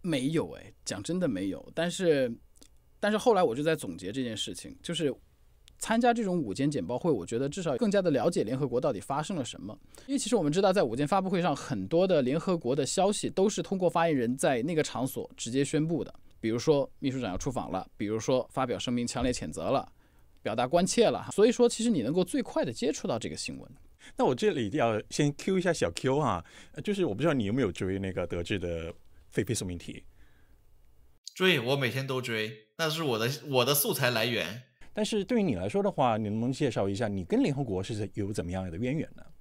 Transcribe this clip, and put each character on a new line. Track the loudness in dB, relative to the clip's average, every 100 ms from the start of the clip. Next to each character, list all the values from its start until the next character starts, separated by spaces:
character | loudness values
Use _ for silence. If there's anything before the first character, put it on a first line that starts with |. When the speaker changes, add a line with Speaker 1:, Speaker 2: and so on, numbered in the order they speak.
Speaker 1:
没 | -2 0 0
有 | 0 -2
哎， | -10 -16 -14
讲 | -8 -8
真 | -4 0
的 | 0
没 | 0 -4
有。 | -6 -8 -4
但 | -4
是， | 2 4 4 2 -2 -14 -20 -20 -20 _ _
但 | 0
是 | 2
后 | 4 6
来 |
我 | 4
就 | 2
在 | 0 0
总 | -2 -8
结 | -6
这 | -4
件 | -4 -4
事 | -6 -8
情， | -14 -14
就 | -8
是 | -2 -2 -2 _ _ _ _ -20 -12
参 | -2 4
加 | 4
这 | 4
种 | 0 0
午 | -2
间 | 0 0
简 | 0
报 | -2 -2
会， | 2
我 | 0 0
觉 | -2
得 | -2
至 | -4
少 | -2 0
更 | 2
加 | 2
的 | 4
了 | 2 2
解 | 0 -2
联 | -2
合 | 0
国 | 0
到 | 0
底 | -2
发 | -4 -4
生 | -4 -6
了 |
什 | -6 -10
么。 | -12 -14 -20 -20 -4
因 |
为 | -4
其 | 2
实 | 2
我 |
们 | 2
知 | 4
道， | 4
在 | 4
午 | 2 0
间 | 0
发 | 0
布 | 2
会 | 0
上， | 0
很 | -2 -4 -4 2
多 | 2 4
的 | 4
联 | 4 0
合 | 0 -2
国 | 0
的 | 0 0
消 | 2 2
息 | 0 -2
都 | 2 0
是 | 0
通 | -4 0
过 | 0
发 | 2 2
言 | 2
人 | 0 2
在 | 2 2
那 | 0
个 | 0
场 | 0 -2 -4
所 | -4 -10 -10
直 | -4
接 | 0 0
宣 | 0 0
布 | -2
的， | -4 -12 -20 -4
比 | -2
如 | 2
说 | 4 4 2 -4
秘 | -4
书 | -2
长 | -4
要 | -4
出 | -4
访 | -4 -4
了， | -6 -8 -6
比 | -4
如 | -2
说 | 0 0 0
发 | -4 -2
表 | -2
声 | -2
明 | -2 -2
强 | 0
烈 | 0
谴 | -2 -6
责 | -6 0
了， | 0 -2 -18 _ -20 -20 -10
表 | -4 -2
达 | 2
关 | 2 4
切 | 4 4
了。 | 4 -2
所 | 6 6
以 |
说， | 6 4
其 | 4
实 | 0
你 | 2
能 | 2
够 | 0
最 | 0 -2
快 | -2 -2
的 | -4
接 | -2 -2
触 | -2 -2
到 | -2
这 | -4
个 | -8
新 | -8 -10
闻。 | -14 -20 -20 -20 -16 0
Speaker 2:
那 |
我 | 2
这 | 4 2
里 | 2 -2
要 | 2 2 2 -2
先 | 0 0 2
Q | 0 2
一 |
下 | 2
小 | 0 0
Q | 0 0 2
啊， | 2 0 -4 -20 -16 -8
就 | -4
是 | 0
我 | 0
不 | 2
知 | 2
道 |
你 | 2
有 | 0
没 | 2
有 | 0
追 | 0 -2 -2
那 | -2
个 | -4 -4
德 | -4
智 | -2 -2
的 | -2 -6 -8 -12 -20 -20 -6
菲 | -4
菲 | -2
送 | -2 -4
命 | -8
题。 | -10 -14 -18 -20 -20 -20 -20 -20 -20 -20 -20 -20 -20 _ -20
Speaker 3:
追， | 0 2 4
我 | 2 2
每 | 0
天 | -2 -2
都 | -4
追， | -2 -2 -4 -8 _ -4
那 | -2
是 | 0
我 | 0 0
的， | 0 -2 0
我 | 2 4
的 | 2
素 | 2
材 | 2 2
来 | 2 0
源。 | 0 -2 -6 -14 _ -12 -4
Speaker 2:
但 |
是 | -2 -2 0
对 | 0
于 |
你 | 2 0
来 | 0
说 | 0
的 | 0
话， | 2 2 2
你 | 0
能 | 0
不 | -2
能 |
介 | 0 0
绍 | 0 0
一 | 0
下 | -2
你 | -4 0
跟 | 2
联 | 2
合 | 0
国 | -2 -2
是 | -4 -4 -4
有 | -4 -4
怎 | -4 -4
么 |
样 | -4 -6
的 | -4
渊 | -4 -4
源 | -6
呢？ | -12 -20 -20